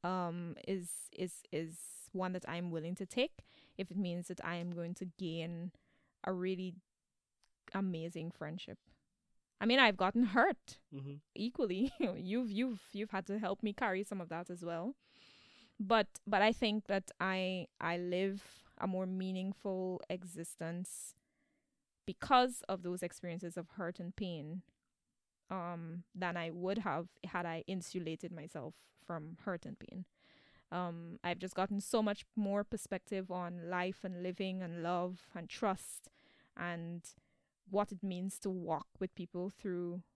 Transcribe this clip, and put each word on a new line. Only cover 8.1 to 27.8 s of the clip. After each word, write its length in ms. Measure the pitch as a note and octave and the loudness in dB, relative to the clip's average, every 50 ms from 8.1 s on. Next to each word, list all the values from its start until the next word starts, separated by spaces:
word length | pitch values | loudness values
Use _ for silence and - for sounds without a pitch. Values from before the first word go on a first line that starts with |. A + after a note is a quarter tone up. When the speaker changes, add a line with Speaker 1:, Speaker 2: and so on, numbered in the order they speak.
| F3 E3 D#3+ E3+ | -4 -4 -6 -6
Speaker 1:
friendship. 460 | - - D#3+ D3+ D#3+ F#3 - - - - _ _ - _ _ _ _ _ _ _ _ _ _ _ _ _ | -6 -6 -6 -6 -6 -8 -8 -10 -12 -14 _ _ -20 _ _ _ _ _ _ _ _ _ _ _ _ _
I 60 | - | 4
mean, 140 | A3+ B3 C4+ | 6 10 10
I've 180 | C4 A3 G3 | 10 8 8
gotten 260 | F#3 F#3 F#3 - A#3 B3 | 6 4 4 6 6 4
hurt 540 | G#3 F#3 B3 B3 - - - _ - - - _ _ - | 6 8 8 8 8 6 2 _ -18 -18 -18 _ _ -10
Speaker 2:
Mm-hmm. 200 | C#3 C3+ C#3 C#3+ D3 _ _ _ | -8 -8 -8 -10 -12 _ _ _
Speaker 1:
equally. 560 | - G#3 A#3+ B3 - C4 G3+ F3 F#3 B3 C4+ - | -4 -4 -2 0 0 2 2 4 2 2 2 2
<laughs> 40 | - | 0
You've, 500 | - D4 G3 - F#3 F3+ G#3 A#3+ B3+ A3 | 0 0 0 -2 -2 0 2 2 2 2
you've, 300 | G3+ G#3 B3 C4 A#3 F#3+ - - - | 2 2 2 2 0 -4 -8 -8 -4
you've 180 | G3+ G#3+ G#3+ | -4 -4 -2
had 140 | - G3 - | -2 -4 -2
to 120 | - G3 G#3+ | -2 -2 -2
help 220 | G#3+ F3+ G3 - - | 0 0 0 0 0
me 100 | G#3+ G3+ | -2 0
carry 300 | - B3+ G#3+ F#3 F#3 G#3 | 2 2 2 2 0 0
some 180 | - G#3 F#3+ | -2 -4 -6
of 80 | F3 E3+ | -4 -4
that 200 | D#3+ E3 F3 - | -6 -6 -6 -6
as 140 | F3+ F3 F3 | -8 -6 -4
well. 320 | E3+ E3+ E3 F3 A#3+ C#4+ _ _ _ _ - - - - - - - - - - - _ - | -4 -2 -2 -2 -4 -4 _ _ _ _ -20 -20 -20 -20 -20 -20 -20 -20 -20 -20 -20 _ -6
But, 280 | G#3 F#3+ A#3 A3 G3+ - - - _ | 4 6 6 6 6 4 -2 -12 _
but 160 | G#3 G#3+ F#3+ | 2 6 8
I 100 | G3+ A3 A#3+ | 8 8 8
think 340 | - B3+ G#3+ G#3 G#3+ - | 6 4 4 4 2 2
that 240 | - G3+ F#3+ F#3+ - - _ | 2 0 0 0 -2 -4 _
I, 480 | F3+ F#3+ F#3+ F#3 F#3 F#3 F#3 F#3 F3 - _ _ | 2 2 4 2 2 2 0 0 -4 -6 _ _
I 180 | - E3 F3 | 0 2 2
live 440 | F3 F3+ F3 F3+ F3+ F#3+ G3 G3 G3 - - - - - - - - | 2 2 2 4 4 4 4 2 -2 -8 -12 -18 -20 -20 -20 -6 -2
a 80 | - | 0
more 180 | G3 F#3 F#3 F#3+ | 0 2 2 0
meaningful 960 | F#3 F#3 F#3 F#3 F#3 F#3 F#3 F#3 F#3+ G3 - - G3+ F#3+ F#3 F#3 F#3 F3+ - - _ | 0 0 0 0 0 0 0 0 -2 -2 -2 -2 -2 0 0 0 0 -2 -4 -2 _
existence 1040 | - F3+ F3+ F3+ E3+ D#3+ E3 - - - E3 D#3+ E3+ F3 F#3 - - - - - - _ _ _ _ _ _ _ _ _ _ _ _ _ _ _ _ _ _ | -4 -4 -4 -8 -8 -6 -6 -6 -6 -4 -4 -2 -2 -2 -4 -4 -6 -8 -8 -10 -12 _ _ _ _ _ _ _ _ _ _ _ _ _ _ _ _ _ _
because 580 | - F#3 _ - - C#4 B3 B3 B3+ B3 - - - | -8 -8 _ 2 8 8 8 8 8 2 -4 -4 -4
of 140 | F#3+ F#3 F3 | -4 -2 -2
those 200 | F3 F3+ F3+ - | -4 -4 -2 -4
experiences 540 | E3+ - - - F3 E3+ F3 F#3+ E3+ E3 | -6 -6 -6 -8 -6 -6 -4 -6 -6 -6
of 120 | F3+ E3 - - | -6 -8 -8 -6
hurt 220 | G#3+ F#3 E3+ F3+ - | -4 -4 -4 -4 -6
and 160 | F3 F3 - | -8 -8 -4
pain, 460 | - G#3 F#3 E3+ D#3 C#3+ D3+ E3 F#3+ - _ _ _ _ _ _ _ _ _ _ _ _ _ _ _ _ _ | -4 -4 -4 -2 -4 -6 -6 -8 -8 -10 _ _ _ _ _ _ _ _ _ _ _ _ _ _ _ _ _
um, 540 | F#3 F#3+ E3+ F3 F3 E3+ E3 E3 E3 F3 E3+ _ _ | -6 -4 -4 -4 -4 -6 -6 -6 -8 -8 -10 _ _
than 220 | F3+ F#3 F3 E3+ | -2 -2 0 0
I 120 | F3 E3 E3 | 0 -2 -4
would 280 | D#3+ F3 F3 F#3 G3+ A3+ | -4 -2 0 0 0 2
have 280 | F#3 G#3 C#3 D#3+ F3 F#3 - _ - | 2 0 0 0 -2 -4 -10 _ -12
had 180 | F#3 - F3+ F3 | -4 -2 -2 -2
I 180 | E3+ E3 E3 - | 0 -2 -4 -4
insulated 640 | - F#3+ F#3 | -2 -4 -4